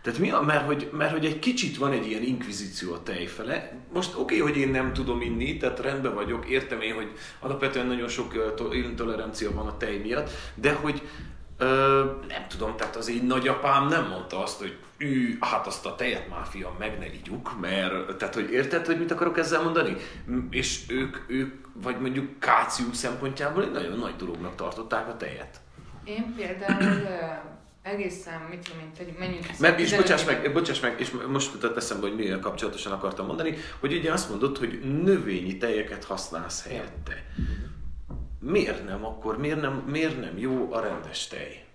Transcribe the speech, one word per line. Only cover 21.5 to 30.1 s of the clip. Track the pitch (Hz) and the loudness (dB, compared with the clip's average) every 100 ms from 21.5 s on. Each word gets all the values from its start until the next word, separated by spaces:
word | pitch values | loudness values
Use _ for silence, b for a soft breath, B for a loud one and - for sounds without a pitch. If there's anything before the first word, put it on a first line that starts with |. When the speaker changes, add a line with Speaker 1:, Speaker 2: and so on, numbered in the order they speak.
| - - | -6 -16
Speaker 1:
vagy | 113 127 123 | -8 -4 -2
mondjuk | 131 135 135 - | 0 0 -2 -2
Kácius | - 113 - - 120 - | 6 6 6 0 0 0
szempontjából | 127 123 135 135 147 165 | -2 -2 -4 -2 0 2
egy | - | 0
nagyon | - 87 107 | 0 -2 -2
nagy | 107 | -4
dolognak | 90 92 82 90 | -4 -6 -6 -8
tartották | - 82 110 113 113 113 | -6 -6 -6 -2 -2 -2
a | 113 | -6
tejet. | 76 - - - - - - - | -8 -8 -12 -16 -20 -20 -16 -14
Speaker 2:
Én | - 214 233 226 | -6 -4 -4 -4
például, | 180 185 196 190 196 190 | -6 -2 0 4 4 4
ö, | - 180 160 156 - - - - | 0 -4 -4 -6 -10 -18 -20 -14
egészen, | 190 202 190 175 175 165 160 | -6 -4 -4 -6 -10 -10 -10
mit | 175 175 | -10 -10
tudom | 160 | -12
én, | 156 160 | -14 -12
tegyük, | 180 165 | -12 -8
menjünk | 185 175 170 | -6 -6 -8
vissza | - | 4
Speaker 1:
Mert, | 170 170 | 6 6
és | |
Speaker 2:
tizenöt | 170 202 | 4 6
Speaker 1:
bocsáss | 180 | 6